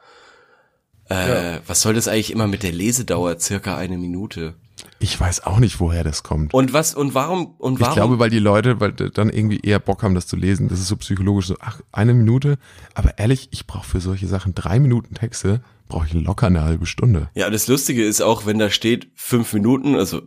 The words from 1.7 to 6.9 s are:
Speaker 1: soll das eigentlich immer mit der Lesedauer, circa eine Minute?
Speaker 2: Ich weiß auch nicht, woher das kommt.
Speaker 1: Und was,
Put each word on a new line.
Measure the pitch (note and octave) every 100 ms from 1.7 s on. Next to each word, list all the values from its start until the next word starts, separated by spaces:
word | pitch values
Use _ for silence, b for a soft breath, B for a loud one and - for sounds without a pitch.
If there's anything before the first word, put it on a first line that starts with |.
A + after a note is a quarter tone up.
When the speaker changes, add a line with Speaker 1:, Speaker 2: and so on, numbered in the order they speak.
| E2+
Speaker 1:
soll | A2
das | A2 A#2
eigentlich | A2 G#2
immer | A2 G#2+
mit | G2
der | G2
Lesedauer, | E2+ G#2+ A#2+ F#2+ F2 F2 E2
circa | - G2+ G2+ D#2
eine | F2+ F2+
Minute? | F2+ F2+ A2 F2 D#2+ E2 _ B B B
Speaker 2:
Ich | G2 -
weiß | F2+ -
auch | - G2+
nicht, | A2+ -
woher | E2 E2+
das | D#2+ D2
kommt. | - D#2 D2+
Speaker 1:
Und | C3 C3
was, | C#3+ D#3